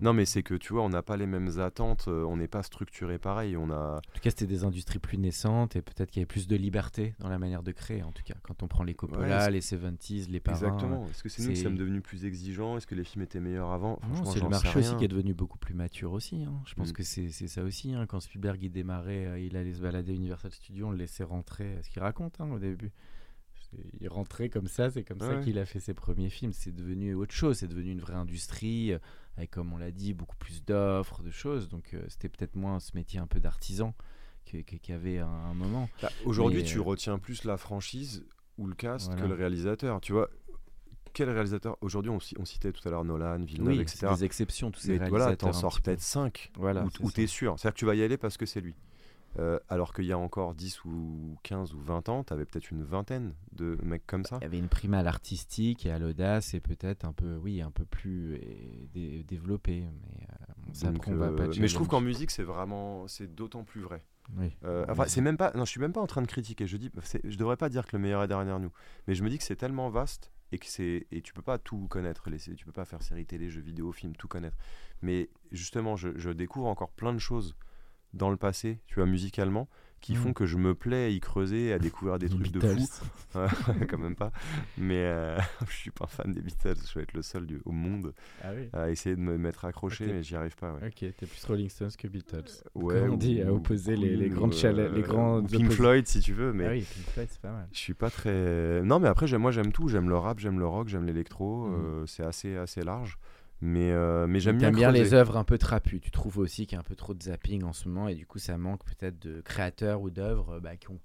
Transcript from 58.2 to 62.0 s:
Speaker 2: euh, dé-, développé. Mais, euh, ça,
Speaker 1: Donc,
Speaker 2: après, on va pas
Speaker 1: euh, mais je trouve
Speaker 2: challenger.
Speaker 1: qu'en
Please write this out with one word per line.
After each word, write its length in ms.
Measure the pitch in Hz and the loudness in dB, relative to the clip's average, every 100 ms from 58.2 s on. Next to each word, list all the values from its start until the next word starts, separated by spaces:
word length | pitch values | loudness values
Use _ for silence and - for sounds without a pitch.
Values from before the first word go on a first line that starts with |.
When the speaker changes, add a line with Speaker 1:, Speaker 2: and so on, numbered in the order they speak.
| 82 | -4
Speaker 2:
euh, 40 | 71 55 52 58 57 67 | -6 -8 -12 -14 -14 -10
dé-, 320 | 87 82 78 | -8 -6 -6
développé. 580 | 78 90 90 101 - 87 | -8 -6 -4 -2 0 -2
Mais, 420 | 87 78 - 67 | -4 -10 -12 -14
euh, 500 | - - - - - | -14 -16 -16 -14 -12
ça, 140 | - 87 | -4 0
Speaker 1:
Donc, 100 | 82 | 0
Speaker 2:
après, 140 | 98 | 0
on 60 | 80 | 2
va 120 | 85 | 2
pas 120 | 78 | 2
Speaker 1:
euh, 40 | 80 85 | 2 4
mais 80 | 107 | 4
je 80 | 87 | 4
trouve 100 | 85 | 4
Speaker 2:
challenger. 40 | |
Speaker 1:
qu'en 120 | 127 | 4